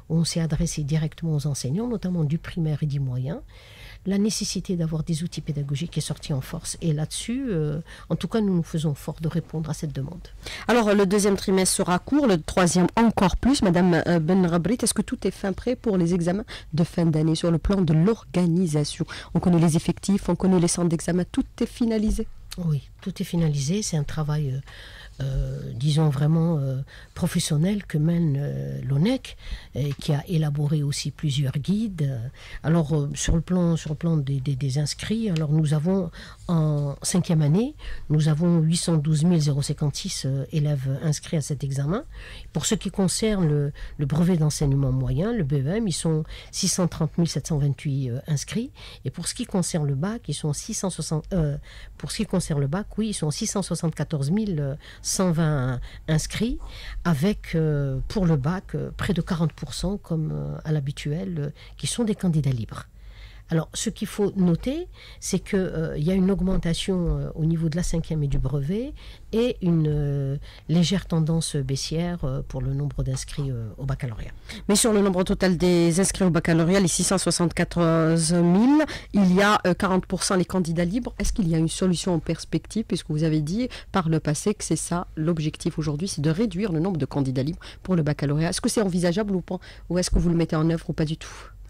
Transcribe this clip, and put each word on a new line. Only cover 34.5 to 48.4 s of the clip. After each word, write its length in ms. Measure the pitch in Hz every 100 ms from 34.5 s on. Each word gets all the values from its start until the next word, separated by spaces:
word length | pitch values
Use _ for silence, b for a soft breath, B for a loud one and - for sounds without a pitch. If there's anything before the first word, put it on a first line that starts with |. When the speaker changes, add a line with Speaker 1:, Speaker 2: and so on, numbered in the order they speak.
| 127
Speaker 1:
des 220 | 135 135
inscrits, 520 | 147 - - 226 220
alors 220 | 160 151
nous 220 | 156 151
avons 360 | 156 165 190 165 B B B B
en 480 | 165 151 147 143 139
cinquième 400 | - 185 - 160
année, 340 | 143 180 262 - B B B
nous 180 | 156 156
avons 320 | 147 175 170
huit 180 | 156 175
cent 200 | - 160
douze 260 | 151 151
mille 180 | 170 170
zéro 200 | 147 139
cinquante-six, 640 | 139 147 147 - 196 - 135
euh, 200 | 135 139
élèves 480 | 160 147 143 131 135
inscrits 340 | 160 147 - 160
à 40 |
cet 220 | - 139
examen. 400 | 139 135 143 214 320 B B B B
Pour 140 | 156 -
ce 100 | 214
qui 140 | 196
concerne 580 | - 185 - 220 202 160
le, 240 | 147 143 - B B
le 80 | 143
brevet 300 | 151 170 170
d'enseignement 560 | 156 - 147 139 135
moyen, 400 | 131 123 131 208
le 120 | 240
B 100 | 135
E 220 | 147 135 214
M, 120 | 214
ils 60 |
sont 300 | - 165 156 160 B B
six 160 | - 185
cent 200 | - 175
trente 300 | - 160 -
mille 120 | 165
sept 180 | 151 -
cent 100 | 151
vingt-huit, 520 | 143 139 151 139 127
euh, 100 | 123 -
inscrits. 440 | 143